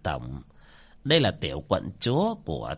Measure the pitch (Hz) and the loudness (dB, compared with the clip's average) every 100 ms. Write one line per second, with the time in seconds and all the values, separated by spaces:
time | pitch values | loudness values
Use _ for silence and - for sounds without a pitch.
0 | - 69 60 67 - - - - - - | -6 -6 -6 -12 -14 -20 -20 -20 -20 -8
1 | - 160 117 - 73 69 - 98 - - | 2 4 4 0 -4 -6 -2 -2 -2 -2
2 | 110 135 - - - 71 57 | 2 2 2 -2 -6 -6 -6